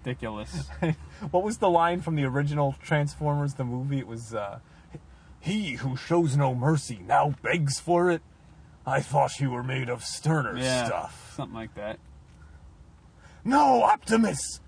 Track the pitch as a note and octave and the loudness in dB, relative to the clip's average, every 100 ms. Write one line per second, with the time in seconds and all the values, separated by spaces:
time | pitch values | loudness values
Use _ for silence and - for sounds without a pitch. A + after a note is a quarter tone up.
0 | C3 B2+ A2+ G#2+ G#2+ F3 C#3 - E3+ D#3 | -8 -8 -8 -8 -10 -10 -10 -4 -2 -2
1 | - - F3 F3+ G#3 A3+ G3 E3+ E3+ F3+ | -8 -12 0 0 0 0 2 4 2 0
2 | F3 D#3+ C3+ C3 D3 D3 C#3+ C3+ - D3+ | -2 0 0 0 0 0 0 -2 -2 0
3 | D3 - D3+ D3 C#3+ - B2+ B2 C#3 C#3 | 0 -2 -2 -2 -2 -4 -6 -4 -4 -4
4 | A#2 A2+ A2+ A2 G2+ A2+ - - - - | -4 -12 -8 -6 -6 -10 -18 -20 -20 -20
5 | - - - - D#3+ G#3 F#3+ A#2+ C3 C3 | -20 -20 -20 -10 -4 -2 -2 -4 -4 -6
6 | - E3+ E3 C3+ C#3 B2 C3 D#3+ - A2 | 2 4 4 4 2 2 2 2 0 -10
7 | F#2+ C#3+ D3 C#3 A#2 E3 C#3+ C3 - F3 | 0 2 2 0 -2 0 0 -2 2 4
8 | F3+ E3 - - - - - - - C3+ | 4 2 -4 -20 -20 -20 -20 -14 -4 -2
9 | C#3 C#3+ C3 - C#3 B2 C3 C3 B2 B2 | 0 2 2 0 -2 -2 -4 -4 -4 -6
10 | - - D3+ D#3 A#2+ B2 C3 B2+ A#2 F#2 | -8 -4 0 0 0 -2 0 0 0 -2
11 | D2+ - - - C3+ A2+ A2+ - G#2 A2 | -6 -14 -16 -10 -10 -8 -12 -10 -10 -10
12 | - - - - - - - - - - | -14 -20 -20 -20 -20 -20 -20 -20 -20 -20
13 | - - - - - C#4 C#4+ A#3+ G#3+ - | -20 -20 -20 -10 2 4 6 6 6 4
14 | - A3+ A3 D3 - - | 4 2 4 0 -6 -10